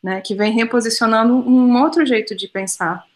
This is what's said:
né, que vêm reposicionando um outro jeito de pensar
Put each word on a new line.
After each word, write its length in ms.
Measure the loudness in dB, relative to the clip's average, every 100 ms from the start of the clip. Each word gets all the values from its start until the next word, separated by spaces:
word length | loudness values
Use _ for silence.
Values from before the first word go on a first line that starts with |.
né, 200 | -6 -8
que 120 | -6
vêm 200 | -2 0
reposicionando 800 | 0 0 -2 -2 -2 0 2 2
um 440 | 2 4 4 4 4
outro 260 | 2 2 0
jeito 280 | 0 -2
de 140 | -10 -10
pensar 560 | -8 -8 -6 -6 -6 -12